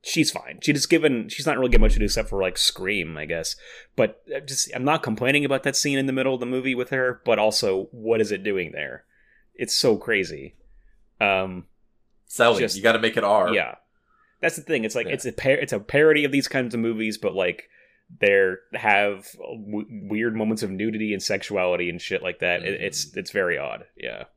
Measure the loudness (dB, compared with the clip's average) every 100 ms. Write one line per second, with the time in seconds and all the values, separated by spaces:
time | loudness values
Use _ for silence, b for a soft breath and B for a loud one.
0 | -4 0 0 -2 -12 -4 0 0 4 4
1 | 4 0 -4 -4 -2 0 6 8 8 6
2 | 2 -2 -2 -2 -2 0 -2 -2 -4 -4
3 | -4 -8 -6 -6 -6 -10 B B B 0
4 | 0 -2 -10 -10 -6 -4 -4 -2 0 0
5 | 0 -2 2 2 2 0 0 -2 0 0
6 | 0 0 0 -2 -2 -4 -2 -4 -2 0
7 | -2 -2 0 2 4 2 0 0 -4 -8
8 | 0 2 2 0 -2 -2 -4 -8 -10 -12
9 | _ _ _ _ _ -10 -4 0 2 2
10 | 0 -2 -2 -8 -14 _ _ -20 _ _
11 | _ _ 0 2 -2 -8 -14 _ _ _
12 | _ _ _ 4 4 6 0 2 2 4
13 | 2 0 2 4 4 0 -2 -10 _ _
14 | _ _ _ _ -2 -2 -4 -2 0 -2
15 | -2 -4 -6 -2 2 2 0 -6 0 4
16 | 6 4 2 0 0 -2 -2 -2 -2 -2
17 | -4 -2 -4 0 -2 -2 -14 b b b
18 | b 0 4 6 4 0 _ -2 2 4
19 | 4 -2 -14 -16 -14 -12 -8 -8 -8 -12
20 | -6 -2 -2 0 -2 -2 -4 -4 -4 -2
21 | -4 -4 -4 -4 -2 -2 0 0 -2 -6
22 | -6 -4 -4 -4 -2 -2 -2 -4 -6 -6
23 | -8 -8 -6 -2 0 -2 -4 -10 -14 _
24 | -12 -12 -16